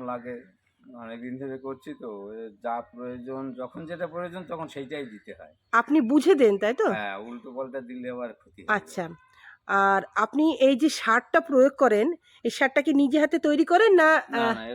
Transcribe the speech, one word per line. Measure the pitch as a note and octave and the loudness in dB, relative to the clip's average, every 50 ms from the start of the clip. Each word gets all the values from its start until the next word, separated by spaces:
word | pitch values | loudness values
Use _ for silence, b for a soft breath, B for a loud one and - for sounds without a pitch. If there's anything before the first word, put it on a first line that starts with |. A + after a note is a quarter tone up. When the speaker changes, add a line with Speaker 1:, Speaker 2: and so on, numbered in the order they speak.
| B2+ B2 | -8 -8
Speaker 1:
লাগে, | B2 A#2+ A#2 B2 B2 A#2+ B2+ _ _ _ _ _ _ _ _ - B2+ A#2 A#2 | -10 -10 -10 -12 -14 -14 -16 _ _ _ _ _ _ _ _ -20 -20 -18 -16
অনেকদিন | A2+ A#2 A#2 A#2+ B2 B2+ C3 | -14 -14 -12 -12 -12 -12 -10
ধরে | C#3 C3+ C3 C3 C3 | -10 -10 -10 -10 -10
করছি | C3+ C3+ B2+ _ D3+ D3 C3+ - | -12 -12 -12 _ -16 -16 -14 -12
তো, | A#2 G#2 G2 G2 G#2 A2 A2+ | -14 -12 -12 -14 -14 -14 -14
এ, | A2+ A2 G2+ G#2 A#2 | -14 -16 -18 _ -8
যা | A#2+ A#2 A#2+ A#2+ - | -8 -6 -6 -8 -12
প্রয়োজন, | - A#2+ B2 B2 B2+ B2+ A#2+ C3 C3 C3 C3+ C3+ A#2+ | -16 -14 -14 -12 -12 -14 -12 -12 -10 -10 -10 -12 -12
যখন | B2 B2+ B2 - - E3 D#3 | -12 -14 -14 -12 -16 -12 -12
যেটা | F3 D#3+ E3+ E3 | -10 -10 -10 -10
প্রয়োজন | E3 F3 F3+ F3 E3+ F#3+ F3 D3+ | -10 -10 -12 -10 -12 -14 -14 -12
তখন | E3+ D#3+ D#3+ D3 | -12 -12 -12 -12
সেইটাই | - C#3+ C#3 B2+ D#3 D3 C#3 A#2+ G#2 | -12 -14 -12 -10 -10 -12 -12 -12 -14
দিতে | G#2 _ - F#2+ - | -20 _ -20 -20 -20
হয়। | D#2+ D2+ _ _ _ _ | -20 -20 _ _ _ _
Speaker 2:
আপনি | - A3+ A#3 - C#4+ D#4 B3 A3 | 0 0 2 2 2 0 2 2
বুঝে | C#4 D4+ B3+ E4+ F#4+ C#4 | 2 2 4 4 6 6
দেন, | C4 G#3+ G3+ F#3+ G#3 | 6 4 4 4 0
তাই | G#3+ B3+ - | -2 0 0
তো? | A4 D#4+ | 0 0
Speaker 1:
হ্যাঁ, | G3+ G#2+ G#2 G2+ G2 G2 G#2+ A#2+ | 0 -2 -4 -4 -6 -8 -10 -12
উল্টো | A#2+ A#2+ A2 C3+ A#2+ | -14 -14 -16 -14 -10
পাল্টা | C3 C3+ C3 B2 C3+ B2 A#2 | -10 -10 -8 -8 -12 -12 -10
দিলে | B2+ B2 B2 B2 B2 | -14 -12 -10 -10 -8
আবার | B2 B2 A#2 G#2+ | -8 -10 -10 -12
ক্ষতি | - _ _ _ - | -16 _ _ _ -16
হয়। | F#2 - G#3+ G3+ | -4 -4 -4 -4
Speaker 2:
আচ্ছা, | - - - - F3 E3 E3+ - _ b b b b b b b _ - | -4 -8 -8 -8 -8 -8 -10 -16 _ b b b b b b b _ -2
আর | G3 G3 G3 G3 G3 G3 F#3+ - _ | 2 2 4 4 4 2 0 -2 _
আপনি | G3 G#3+ A3+ - C#4 D#4 D#4+ C#4+ - C4+ C4+ | -2 -2 0 0 2 2 2 2 4 4 4
এই | C#4 A#3 | 4 4
যে | D4+ D4+ | 2 0
সারটা | - - - A3+ A3 B3 - _ - E4 E4 - | 0 0 0 2 2 2 0 _ 0 0 0 4
প্রয়োগ | C#4 B3+ B3+ C#4+ - - C#4 | 4 6 6 4 4 4 2
করেন, | A#3+ G#3+ G#3 A3 E4+ E4+ - b b b b b | 4 4 4 2 0 -2 -6 b b b b b
এই | A#3 - - | -6 -2 0
সারটা | C#4+ C4+ - D4 | -2 0 0 0
কি | C#4+ D#4+ D4 C#4 | 0 2 2 4
নিজে | C#4+ C4 C4 D4+ D4 | 2 4 4 2 2
হাতে | D4+ - D#4 - D4+ | 2 0 0 2 2
তৈরি | D4 C#4+ D#4+ | 2 2 2
করেন | - E4+ F#4 A4 A4+ G4 F4 | 4 4 4 6 6 6 6
না, | D#4 D#4 D#4+ D4 - - | 6 6 4 4 0 -2
Speaker 1:
না, | C4+ A#3 A#3 A3+ | -2 0 0 0
Speaker 2:
আহ, | A3+ A3+ | -2 -4
Speaker 1:
না, | - | -6
এ | A2+ | -8